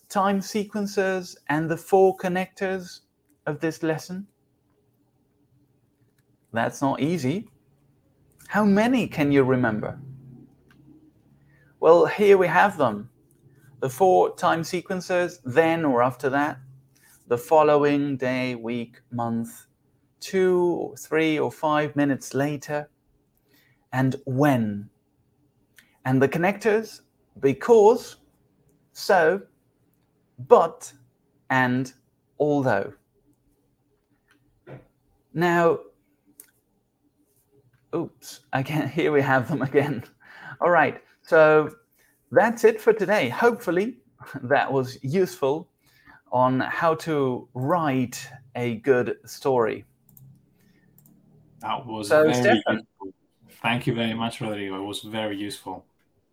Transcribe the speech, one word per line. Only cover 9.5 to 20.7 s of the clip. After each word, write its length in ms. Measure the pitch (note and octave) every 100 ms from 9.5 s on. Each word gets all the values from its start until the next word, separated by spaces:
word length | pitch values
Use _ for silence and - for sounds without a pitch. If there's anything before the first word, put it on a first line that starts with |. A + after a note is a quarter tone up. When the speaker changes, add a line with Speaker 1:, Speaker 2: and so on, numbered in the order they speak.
| B2+ A#2+ G#2+ - - - - - - - _ _ _ - - _ _ _ _ _ _ _ -
Speaker 1:
Well, 260 | D#3 E3+ D3+
here 320 | - G3+ G3
we 100 | F3
have 300 | F3 G3+ D3+
them. 320 | B2+ G#2 A#2 _ _ _ _ _ _ -
The 80 | C3
four 460 | - F#3 F3+ F3 -
time 280 | E3+ E3
sequences, 800 | D#3+ F3+ - F#3 E3+ F3+ F3 -
then 400 | B2+ B2+ E3 E3
or 180 | D3+ A#2+
after 280 | B2 - C#3
that, 300 | C#3 D3 - - - _ _ _ _ -
the 100 | A#2+
following 800 | - D#3 D3+ D3 D3 C#3+ C#3+ C3
day, 380 | B2+ B2+ B2+ A#2+
week, 460 | A2+ A#2+ A#2 - _
month, 540 | A#2+ A#2 A2+ A2+ - - _ _ _ _ _
two 580 | - F#3+ F#3 F3+ F3